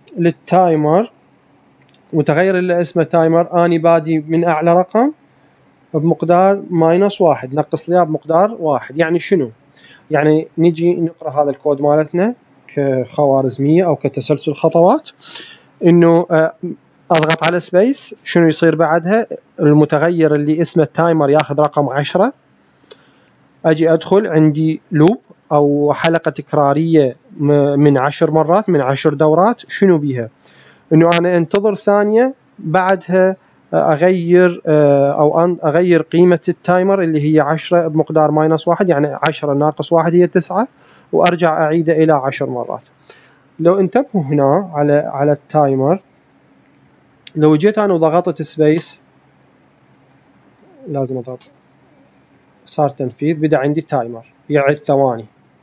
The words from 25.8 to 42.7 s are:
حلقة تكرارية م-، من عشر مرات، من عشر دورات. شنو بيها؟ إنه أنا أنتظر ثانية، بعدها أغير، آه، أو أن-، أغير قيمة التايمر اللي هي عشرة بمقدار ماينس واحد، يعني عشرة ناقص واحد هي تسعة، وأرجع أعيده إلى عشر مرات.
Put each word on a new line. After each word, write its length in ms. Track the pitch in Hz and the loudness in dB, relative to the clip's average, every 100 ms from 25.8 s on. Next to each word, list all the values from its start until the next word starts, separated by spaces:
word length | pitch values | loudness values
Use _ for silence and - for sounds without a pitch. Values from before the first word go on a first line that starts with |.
| 147 | -2
حلقة 380 | 139 165 165 160 | -2 -2 -2 -4
تكرارية 840 | 143 143 151 139 143 165 160 135 120 _ - | -8 -6 -2 0 0 2 2 2 -2 _ -4
م-، 420 | 147 147 143 143 | 0 2 2 2
من 180 | 147 135 | 2 2
عشر 340 | 135 - 160 | 0 -2 -2
مرات، 380 | 156 156 185 214 | 0 0 0 0
من 120 | 165 | -2
عشر 320 | 127 135 160 | 0 -2 -2
دورات. 480 | 143 156 160 202 240 - | 0 2 2 0 -2 -8
شنو 300 | - 196 165 | -2 2 2
بيها؟ 320 | 147 123 113 _ _ _ _ _ - | 0 -6 -8 _ _ _ _ _ 0
إنه 160 | 160 170 170 | 2 4 2
أنا 180 | 175 175 | 0 0
أنتظر 380 | 165 202 214 196 | 0 -2 -2 -2
ثانية، 600 | - 202 208 220 262 269 _ - | 0 0 2 2 0 -4 _ -14
بعدها 760 | 160 175 185 185 - 185 185 190 _ _ - | -4 -2 0 -2 -2 0 0 -2 _ _ -6
أغير، 880 | 165 151 147 175 185 170 175 180 175 - | -2 0 2 0 0 2 4 2 0 0
آه، 440 | 151 143 139 139 | 2 4 4 2
أو 340 | 143 151 165 175 | 0 0 2 0
أن-، 120 | 170 160 | -2 -2
أغير 360 | 156 180 165 | 0 2 2
قيمة 380 | - 165 180 175 - | 0 2 4 2 -2
التايمر 540 | 170 - 180 190 196 | -6 0 0 2 0
اللي 340 | 165 156 147 156 | 0 -2 0 2
هي 40 | |
عشرة 480 | 143 160 - 175 160 | 2 -2 0 0 0
بمقدار 440 | 156 151 156 151 | -2 -2 0 2
ماينس 360 | 151 156 160 - | 2 0 0 0
واحد، 220 | 165 190 | -2 0
يعني 180 | 143 147 | 0 -2
عشرة 460 | 139 151 151 147 | -2 -4 -4 -4
ناقص 400 | 139 151 - 147 | 0 -2 -2 -2
واحد 200 | 170 165 | 0 2
هي 140 | 175 175 | 2 2
تسعة، 400 | 185 - 185 254 _ _ _ _ | 0 -2 -4 -6 _ _ _ _
وأرجع 520 | 160 175 175 170 156 | 0 0 0 -2 0
أعيده 300 | 151 165 160 | -2 -2 0
إلى 200 | 156 160 | 0 2
عشر 360 | 147 135 - 135 | 0 -2 -6 -8
مرات. 340 | 123 - | -8 -10